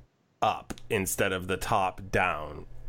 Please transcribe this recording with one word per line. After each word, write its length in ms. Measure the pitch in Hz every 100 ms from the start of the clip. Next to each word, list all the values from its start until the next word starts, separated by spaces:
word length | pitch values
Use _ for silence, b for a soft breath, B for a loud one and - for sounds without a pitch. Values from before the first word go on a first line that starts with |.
| - _ _ _
up 300 | 110 - - - -
instead 440 | 110 92 - 101
of 160 | 92 92
the 80 | 92
top 440 | - 110 92 - 98
down 540 | 104 90 76 76 71 - -